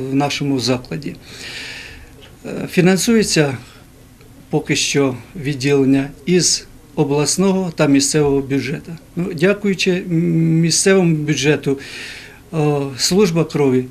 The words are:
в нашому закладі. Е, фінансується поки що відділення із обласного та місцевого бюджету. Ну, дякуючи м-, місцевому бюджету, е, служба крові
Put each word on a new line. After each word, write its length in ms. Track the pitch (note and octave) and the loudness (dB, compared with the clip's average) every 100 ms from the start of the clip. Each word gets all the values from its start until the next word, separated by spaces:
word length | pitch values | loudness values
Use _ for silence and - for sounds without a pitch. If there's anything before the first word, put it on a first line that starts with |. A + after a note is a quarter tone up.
| C3+ | -2
в 40 | |
нашому 460 | C3+ C#3+ - C#3+ C3+ | 0 0 -2 -2 -2
закладі. 540 | A#2 C3 - D#3+ C#3+ - - - - - - - - - - - - - - | 0 -2 -4 -10 -10 -14 -16 -18 -14 -14 -14 -14 -16 -18 -20 -20 -20 -18 -14
Е, 220 | - C#3+ | -10 -6
фінансується 840 | - F3 F#3+ A#3+ A3+ G3+ E3+ D3 A#2+ - - - - - - - - - | 2 4 4 2 2 2 2 0 -2 -12 -20 -20 -20 -20 -20 -20 -20 -6
поки 260 | D#3 D3 C#3+ | -4 -2 -2
що 380 | - D3 C#3 A#2 - F#3+ | 0 0 0 -2 -10 -10
відділення 720 | C#3 C3+ C3+ C#3+ C3+ C3+ C#3 - - | -6 -2 2 4 4 2 0 -8 0
із 400 | F3+ - - - - - | 2 2 -2 -6 -20 -10
обласного 760 | - C#3+ D3 C#3+ - G3 F#3+ F#3 D#3+ | -2 0 0 0 2 2 0 -2 0
та 100 | D3 | 4
місцевого 540 | C#3 C3+ D#3 C#3+ C#3 | 4 4 2 2 0
бюджету. 520 | C3 C#3 B2+ D3 - E3 - E3+ | 0 -2 -2 -8 -10 -16 -12 -8
Ну, 100 | F#3 | -6
дякуючи 560 | E3 F3+ G3+ G3+ F3+ F#3+ | 0 0 2 0 -2 0
м-, 140 | F3+ G3 E3 E3+ E3 E3 D#3+ | -2 0 0 0 2 2 2
місцевому 560 | E3 - G3 F#3+ E3+ D#3 | 2 2 4 4 4 2
бюджету, 640 | D3 C#3 C#3 C#3+ C#3+ C#3 - - - - - - - | 0 0 2 0 0 -4 -6 -14 -14 -16 -18 -20 -10
е, 20 | D#3+ D3+ C#3+ C#3 C3 | -2 0 0 -4 -4
служба 480 | - F3+ G3+ E3 | 0 2 2 2
крові 400 | D#3 D#3 C#3 B2+ B2+ | 0 2 2 2 0